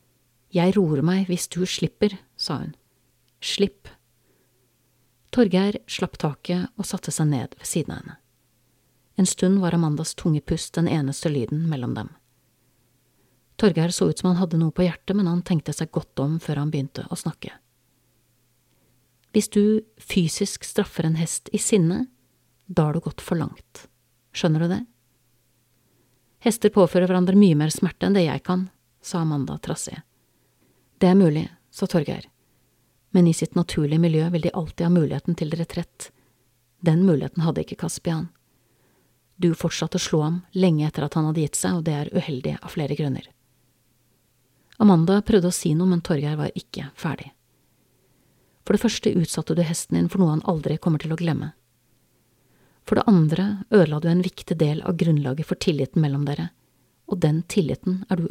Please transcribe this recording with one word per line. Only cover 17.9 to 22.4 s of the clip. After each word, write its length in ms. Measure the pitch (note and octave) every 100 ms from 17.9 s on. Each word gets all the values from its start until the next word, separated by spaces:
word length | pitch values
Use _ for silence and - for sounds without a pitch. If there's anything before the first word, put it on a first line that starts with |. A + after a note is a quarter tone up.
| _ _ _ _ _ _ _ _ _ _ _ _ _ _
«Hvis 160 | G#3+ G#3
du 320 | G#3 G#3 G#3+ G#3+ _
fysisk 680 | - - E3 - G3 - -
straffer 400 | - C4 - D#3+
en 120 | D#3+
hest 320 | E3 - -
i 80 | G#3
sinne, 460 | - G#3+ E3 F#3 B3+ _ _ _